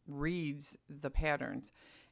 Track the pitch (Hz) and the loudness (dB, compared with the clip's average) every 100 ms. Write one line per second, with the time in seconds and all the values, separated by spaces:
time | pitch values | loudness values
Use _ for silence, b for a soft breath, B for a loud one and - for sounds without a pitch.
0 | - 143 156 180 151 143 143 - - 147 | -10 -2 0 2 0 -2 -6 -8 -14 -6
1 | 143 - 156 143 131 - - B B B | 0 4 4 2 0 -4 -8 B B B
2 | B | B